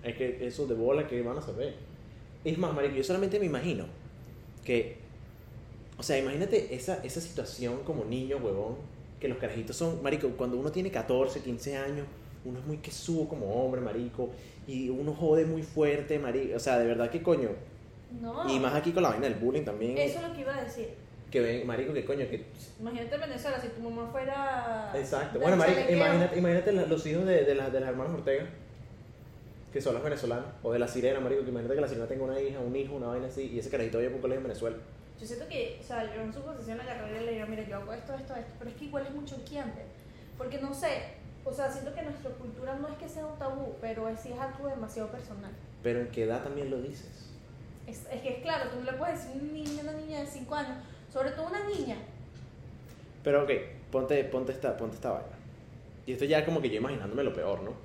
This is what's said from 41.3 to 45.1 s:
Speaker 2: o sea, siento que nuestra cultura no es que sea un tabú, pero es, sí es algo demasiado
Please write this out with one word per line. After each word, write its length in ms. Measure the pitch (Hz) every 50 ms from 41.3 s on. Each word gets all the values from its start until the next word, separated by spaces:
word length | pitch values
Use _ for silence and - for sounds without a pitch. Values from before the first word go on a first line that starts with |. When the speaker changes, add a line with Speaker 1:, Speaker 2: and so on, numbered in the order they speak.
| - - -
Speaker 2:
o 80 | 269 233
sea, 160 | - 277 269
siento 220 | 269 269 254 285 294
que 80 | 320
nuestra 300 | 320 294 285 - - 262
cultura 440 | 240 240 247 233 214 247 254 262 269
no 120 | 277 285 302
es 80 | 294 302
que 100 | 339 320
sea 180 | - 320 311 302
un 100 | 311 -
tabú, 380 | 277 262 269 277 277 226 208 -
pero 260 | - 226 220 226 220 220
es, 100 | 226 220
sí 80 | - 247
es 80 | 247 247
algo 280 | 269 269 262 269 277 285
demasiado 420 | 269 254 220 214 - 226 214 214